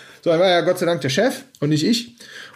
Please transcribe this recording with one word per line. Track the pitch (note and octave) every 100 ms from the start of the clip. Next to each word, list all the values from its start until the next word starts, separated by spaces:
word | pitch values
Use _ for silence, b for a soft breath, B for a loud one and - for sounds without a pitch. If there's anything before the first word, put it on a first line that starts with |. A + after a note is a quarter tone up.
| B B
So, | -
dann | D#3+
war | F#3+
ja | F3
Gott | E3 F3+
sei | E3+
Dank | E3+
der | C3+
Chef | C3 A#3+ C4+ - -
und | D3
nicht | D3+ F3
ich | A#3 - - B B B